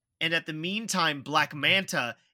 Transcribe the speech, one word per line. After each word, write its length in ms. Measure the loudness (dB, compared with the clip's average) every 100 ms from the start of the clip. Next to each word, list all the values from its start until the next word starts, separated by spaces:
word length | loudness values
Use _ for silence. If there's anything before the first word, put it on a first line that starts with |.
| _ -4
And 140 | -2
at 100 | -2
the 80 | -2
meantime, 720 | -6 -4 -4 -2 0 2 0
Black 320 | 0 2 2
Manta 640 | 2 2 2 2 -2 -4 -6 _